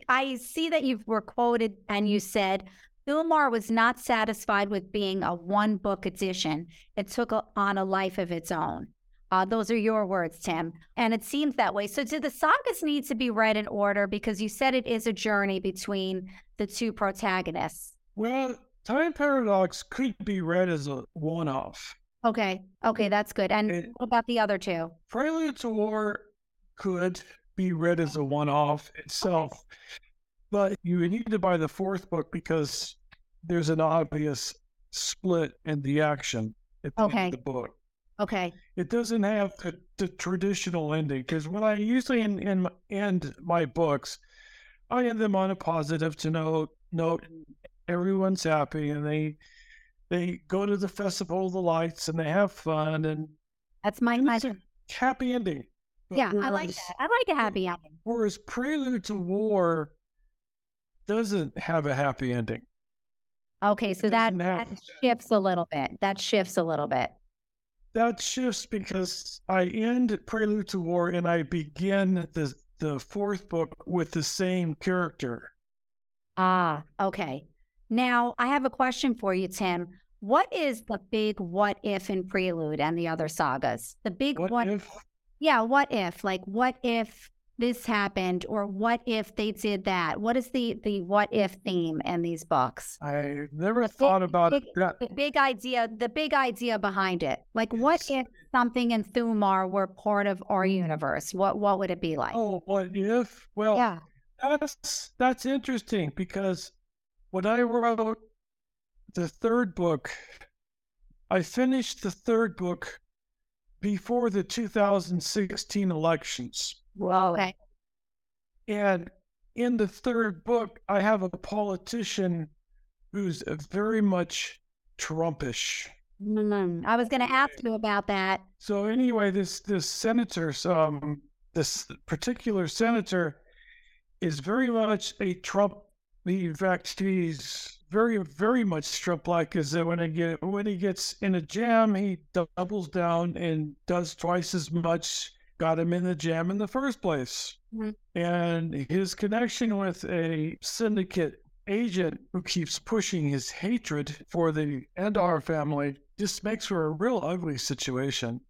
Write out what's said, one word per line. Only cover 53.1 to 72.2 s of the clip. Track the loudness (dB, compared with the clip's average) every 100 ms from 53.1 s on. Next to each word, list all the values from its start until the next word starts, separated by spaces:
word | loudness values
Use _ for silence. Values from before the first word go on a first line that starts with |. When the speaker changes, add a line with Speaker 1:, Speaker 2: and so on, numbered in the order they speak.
| -2 -8 -14 _ _ _ _
Speaker 1:
That's | -4 0
my | 2 4
Speaker 2:
and | 4
it's | 2
Speaker 1:
kind | 0 -6 _ _ -16
Speaker 2:
a |
happy | 0 0 0 -2
ending. | 0 -2 -4 -8 _ _ _ _
But | 0
Speaker 1:
Yeah, | 2 2
I | 0
like | 0 -2
Speaker 2:
whereas | -8
Speaker 1:
that. | -10 -4
I | 2
like | 2 2 2
a |
happy | 0 0 -4
ending. | -4 -12 -12
Speaker 2:
whereas | -4 0 0 -2
Prelude | -8 -4 -2 -2 0 -2 -2
to | -4
War | -2 0 2 4 4 2 -2 _ _ _ _ _ _ _ _ _ _ _ -2
doesn't | -2 0 0 -2 -4
have | -2 0 0
a | 0
happy | 0 0 -2
ending. | -2 -2 -6 -10 _ _ _ _ _ _ _ _ _
Speaker 1:
Okay, | 0 2 0
so | 0 2
Speaker 2:
It |
Speaker 1:
that, | 4 2 2
Speaker 2:
doesn't |
have | 0 -2 -4
Speaker 1:
that | -12 -16 0
shifts | 2 2 2
a | 2
little | 4 0 -2
bit. | -4 -4 -2
That | -2 -2
shifts | 0 0 2 -2
a |
little | 0 -2 0
bit. | -2 -2 -8 _ _ _ _ _ _ _
Speaker 2:
That | 0 2 0
shifts | -4 -2 -2 -2 -4
because | -6 -4 -2 -2 -6 -12 -12 0
I | 2 2
end | 0 0 2 2 0 -4
Prelude | 0 2 0 -2
to | -4
War | 0 2 2
and | 0 2
I | 0
begin | 0 -4 -4 -4 0 2 4 2